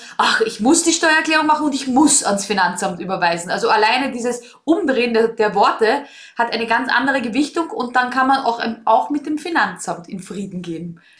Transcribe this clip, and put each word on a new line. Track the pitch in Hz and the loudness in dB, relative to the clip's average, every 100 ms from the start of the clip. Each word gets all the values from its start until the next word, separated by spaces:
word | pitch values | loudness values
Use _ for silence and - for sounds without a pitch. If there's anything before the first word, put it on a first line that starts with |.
| - - | -8 -2
"Ach, | - - | 0 2
ich | - - | 0 0
muss | 220 330 | 2 4
die | 330 | 2
Steuererklärung | 320 330 311 311 311 311 | 2 4 2 2 2 2
machen | 302 302 | 2 0
und | |
ich | 269 262 | -2 0
muss | 254 311 - | 4 6 4
ans | - 202 - | 2 -2 -2
Finanzamt | 196 175 180 185 175 | 0 0 0 -4 -4
überweisen." | 175 185 170 170 170 | -6 -2 0 0 -4
Also | 143 226 | -2 0
alleine | 214 214 254 269 | 2 2 2 -2
dieses | 240 240 240 - - | -4 -4 -6 -10 -6
Umdrehen | - 339 320 226 240 | 0 0 2 0 2
der, | 220 226 | 2 0
der | 226 214 | 0 0
Worte | 190 240 - 220 285 - - - - | 2 2 4 2 0 -4 -20 -10 -4
hat | 233 | -2
eine | 226 220 | -2 0
ganz | 233 254 | 0 0
andere | 247 269 262 | 0 0 0
Gewichtung | 233 226 294 349 320 | -2 -2 -2 -2 -4
und | - 240 254 | -6 -2 0
dann | 247 | 0
kann | 262 262 | 0 2
man | 262 | 2
auch, | 262 - | 0 -2
ähm, | 226 226 - | -4 -4 2
auch | 226 - | 2 2
mit | 294 302 | -4 -4
dem | 302 | -6
Finanzamt | 359 311 196 180 - 170 - | -2 -2 -2 -4 -8 -8 -10
in | 185 | -12
Frieden | - 190 190 180 | -10 -10 -8 -8
gehen. | 170 165 175 - _ | -8 -8 -10 -14 _